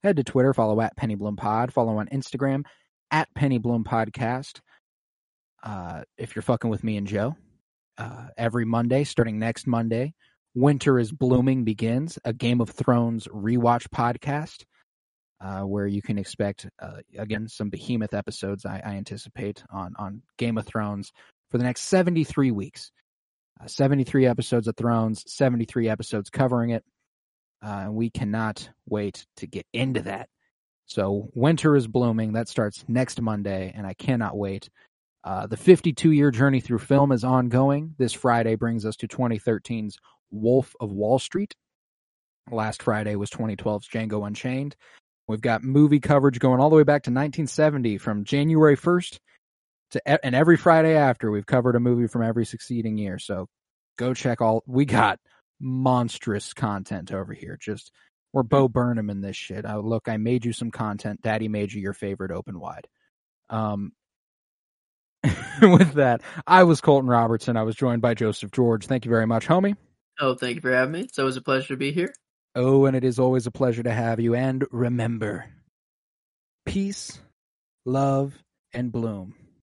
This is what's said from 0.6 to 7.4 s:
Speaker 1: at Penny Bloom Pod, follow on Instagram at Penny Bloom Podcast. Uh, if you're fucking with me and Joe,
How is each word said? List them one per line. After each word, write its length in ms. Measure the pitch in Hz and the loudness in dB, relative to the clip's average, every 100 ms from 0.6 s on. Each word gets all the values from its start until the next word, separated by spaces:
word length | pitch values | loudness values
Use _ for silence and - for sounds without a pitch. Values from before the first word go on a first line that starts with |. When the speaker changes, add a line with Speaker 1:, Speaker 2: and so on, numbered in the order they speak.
| 110 107 | 2 2
Speaker 1:
at 160 | 113 - | 0 -4
Penny 160 | 120 | -6
Bloom 220 | 104 104 104 | -4 -6 -4
Pod, 360 | 110 110 127 | -2 0 0
follow 260 | 131 113 107 | 0 0 0
on 80 | 104 | -4
Instagram 560 | 135 - 123 135 135 147 _ _ _ _ | -6 -6 -4 -2 -2 -6 _ _ _ _
at 200 | 156 - - | -2 -2 -2
Penny 240 | 143 127 | 0 0
Bloom 240 | 117 120 | 0 -2
Podcast. 760 | 107 117 110 - 117 127 147 - _ _ _ _ _ _ _ _ _ _ | 0 -2 -2 -4 -4 -4 -8 -20 _ _ _ _ _ _ _ _ _ _
Uh, 400 | - 101 87 85 - _ | -12 -10 -10 -12 -16 _
if 180 | 113 - | -10 -8
you're 60 | |
fucking 260 | - 120 117 | -2 -2 -2
with 140 | 107 | -4
me 140 | 113 104 | -4 -4
and 100 | 101 | -4
Joe, 280 | 104 113 156 | -2 -4 -6